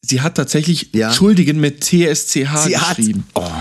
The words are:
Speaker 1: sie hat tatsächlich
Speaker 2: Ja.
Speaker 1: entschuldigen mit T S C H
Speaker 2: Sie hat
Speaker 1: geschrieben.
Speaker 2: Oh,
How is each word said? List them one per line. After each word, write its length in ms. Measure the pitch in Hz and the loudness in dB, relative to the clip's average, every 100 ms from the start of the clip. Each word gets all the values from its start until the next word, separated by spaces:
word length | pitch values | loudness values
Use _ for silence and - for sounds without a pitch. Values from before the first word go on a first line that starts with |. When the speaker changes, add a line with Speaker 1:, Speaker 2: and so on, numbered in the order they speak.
| - | -2
Speaker 1:
sie 140 | 127 | -2
hat 160 | 151 - | 0 -2
tatsächlich 540 | 131 151 156 160 - | -2 -2 0 -2 -2
Speaker 2:
Ja. 140 | 110 110 | -2 0
Speaker 1:
entschuldigen 540 | 117 196 196 147 151 | 2 4 4 4 2
mit 180 | 147 143 | 0 -2
T 260 | - 175 170 | 0 2 2
S 220 | - - | 0 -2
C 180 | 151 139 | -2 -2
H 140 | 151 156 | 0 0
Speaker 2:
Sie 120 | 156 | 0
hat 200 | 165 175 | -2 -2
Speaker 1:
geschrieben. 260 | 110 98 - - | -2 -2 -4 -6
Speaker 2:
Oh, 120 | 87 80 | -6 -8